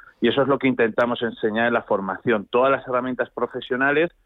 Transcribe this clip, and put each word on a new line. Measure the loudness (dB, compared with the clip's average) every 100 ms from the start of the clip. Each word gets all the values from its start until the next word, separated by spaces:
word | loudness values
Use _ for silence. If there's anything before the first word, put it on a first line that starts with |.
| -20 _
Y | 0
eso | 2
es | 2
lo | 2
que | 0
intentamos | 2 0 2 0 0
enseñar | -4 -2 -2 0 0
en |
la | 0
formación, | 0 -2 -2 -4 -2 -2 0
todas | 2 2
las | 2 -2
herramientas | -2 -2 -4 -6
profesionales | -4 -6 -6 -6 -2 2 2 0 -4